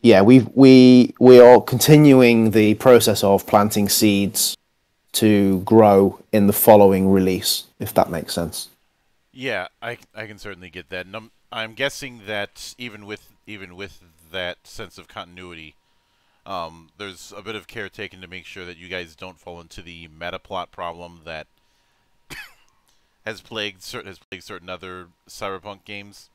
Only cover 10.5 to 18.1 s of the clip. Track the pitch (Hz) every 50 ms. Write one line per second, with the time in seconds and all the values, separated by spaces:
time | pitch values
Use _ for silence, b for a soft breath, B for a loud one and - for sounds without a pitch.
10.5 | 95 87 90 87 78 92 85 _ 95 90 90 92 98 113 110 113 _ _ _ _
11.5 | - 113 110 110 113 107 139 139 - - 143 131 123 117 98 101 107 101 101 _
12.5 | _ - - - - _ 123 120 104 107 104 101 107 - _ _ _ _ _ -
13.5 | 107 101 95 92 87 90 101 95 - _ 90 85 80 _ _ 80 82 95 90 87
14.5 | 87 _ _ _ - - 110 87 _ - 90 _ _ 110 92 87 87 90 90 90
15.5 | 87 82 78 76 _ _ _ _ _ _ _ _ _ _ _ _ _ _ _ -
16.5 | 98 90 85 80 82 82 82 78 _ _ 104 98 92 - - - 101 101 98 104
17.5 | 110 107 87 - - 120 104 95 _ - 104 92